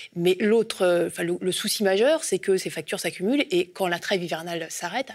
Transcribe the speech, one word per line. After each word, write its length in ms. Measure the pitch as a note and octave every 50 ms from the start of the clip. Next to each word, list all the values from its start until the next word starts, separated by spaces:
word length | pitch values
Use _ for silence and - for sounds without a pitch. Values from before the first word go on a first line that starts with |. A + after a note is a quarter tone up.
| - - -
Mais 220 | E3+ E3+ F3+ F#3 F#3
l'autre, 420 | A3 G#3 A3+ A#3 - A3 - - F#3+
euh, 260 | F3+ F3 E3+ E3+ E3
enfin, 140 | - - F3
le, 140 | E3+ F3 F3+
le 140 | F#3+ F#3 F3
souci 320 | - - G3+ - - G#3
majeur, 400 | F#3+ F#3+ G3 A3+ C#4 D#4+ D#4 -
c'est 140 | - G3 F3+
que 180 | - G3+ F#3+
ces 140 | F#3+ - F3
factures 280 | - E3 D#3+ - - F#3
s'accumulent, 460 | - E3+ D#3+ - F3 G#3 C4+ C#4+ C#4 -
et 180 | F#3 F3 F3 -
quand 180 | - - F#3+
la 120 | F3+ F3 E3
trêve 260 | - - G#3 F#3 F3
hivernale 420 | D#3+ E3+ D#3+ E3 F3 E3+ E3 E3 D#3+
s'arrête, 400 | - - - E3+ F#3 B3 C4+ - G#3